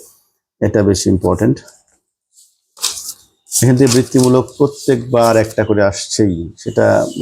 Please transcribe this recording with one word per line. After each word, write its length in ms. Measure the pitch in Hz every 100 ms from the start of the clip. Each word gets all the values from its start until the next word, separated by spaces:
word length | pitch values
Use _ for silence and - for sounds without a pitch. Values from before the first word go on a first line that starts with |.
| - _ _ _ _ _
এটা 220 | 107 107
বেশি 260 | 101 95 104
ইম্পর্টেন্ট। 500 | 95 90 90 110 135 - _ _ _ _ _ _ _ _ _ _ - - - - - _ _ _ -
এখান 140 | 123 127
থেকে 160 | 135
বৃত্তিমূলক 600 | 123 127 135 127 127 123 -
প্রত্যেকবার 800 | 143 - - 123 120 120 117 113
একটা 260 | 110 -
করে 200 | 104 104
আসছেই, 720 | 98 - - - 104 85 82 -
সেটা 500 | - 110 110 107 104 -